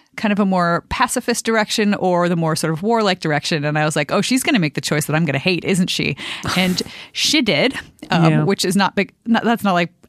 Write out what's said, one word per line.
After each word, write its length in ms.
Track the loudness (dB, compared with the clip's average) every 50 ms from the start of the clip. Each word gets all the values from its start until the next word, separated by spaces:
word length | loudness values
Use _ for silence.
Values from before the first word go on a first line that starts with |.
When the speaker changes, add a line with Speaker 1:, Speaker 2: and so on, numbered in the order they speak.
| _ _ -10
Speaker 1:
kind 160 | -4 -2 0
of 60 | 2 2
a 60 | 2
more 380 | 2 2 2 2 2 0 -2 -2 -4
pacifist 540 | -2 -2 0 0 0 -4 -2 -2 -2 -2 0
direction, 500 | 0 0 0 0 0 0 0 0 0 0
or 340 | 0 0 0 2 2 2 2
the 80 | 0
more 180 | 0 0 0 0
sort 160 | 0 -2 -2
of 100 | -2 -2
warlike 380 | 0 0 0 2 2 2 0 0
direction." 440 | -2 -2 -2 -2 -2 -2 -2 -2 -2
And 140 | -2 0 0
I 60 | 0
was 120 | 0 0
like, 140 | -2 -2 0
"Oh, 80 | 0 -2
she's 220 | 0 0 0 0
gonna 160 | 0 2 2 2
make 140 | 2 0 -2
the 60 | -4
choice 260 | -4 -2 -2 -2 -2
that 80 | 0 0
I'm 80 | 0 0
gonna 140 | 0 -2 -2
hate, 260 | 0 -2 -2 -2 0
isn't 240 | 0 0 0 0 0
she?" 260 | 0 -4 -2 -4 -4 -6 -8 -12 -10 -10 -8 -4 -2
And 240 | 0 0 0 0 -2 -4 -8 -10
<laughs> 160 | -18 -18 -12
she 300 | -6 -4 -2 0 2 2
did, 320 | 2 2 2 2 2 0 0 -4 -12 -14 _ -18 -6 -2
um, 220 | 2 4 4 4
Speaker 2:
Yeah. 120 | 4 4 2
Speaker 1:
which 200 | 2 0 0 0
is 100 | 0 2
not 180 | 2 0 2 0
big. 160 | -2 -4 -4 _ _ -2
Not, 180 | 0 0 2 2
that's 180 | 2 0 0
not, 120 | 0 0 0
like, 180 | 0 0 -2 _ _ _